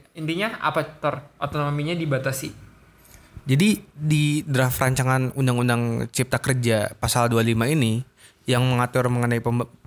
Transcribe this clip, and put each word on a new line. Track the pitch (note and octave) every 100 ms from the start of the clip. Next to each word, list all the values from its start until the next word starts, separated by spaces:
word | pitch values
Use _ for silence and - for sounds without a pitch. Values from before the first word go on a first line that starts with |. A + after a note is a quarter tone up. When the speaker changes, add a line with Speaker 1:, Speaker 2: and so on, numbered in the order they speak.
| _
Speaker 1:
Intinya | - D#3 E3+ G#3+ -
apa, | D3+ D3+ D3
Tor? | - D3 C#3 - -
Otonominya | C#3+ D3+ D3 D3 D3+ F3
dibatasi. | D#3+ C3 C3+ C3 - - - - - _ - - - - -
Speaker 2:
Jadi | C3+ G#3 - -
di | C#3+ D3+ D3+ D3 D3+ D3+
draft | C3 B2+ -
rancangan | C3 C3 B2+ C3 B2+
Undang-Undang | C3+ B2+ A#2+ B2 A#2+ A#2+ A#2 A#2
Cipta | - B2 B2
Kerja | - B2+ A#2+ A2 G2+
pasal | - A#2 B2 A#2
dua | A2+
lima | A2+ A2+
ini | A#2+ D#3 A2+ A2+ B2+ _ - _
yang | - B2 B2+
mengatur | B2 B2 C3 B2
mengenai | B2 A#2+ A#2
pemb-, | A#2+ A#2+ A#2 -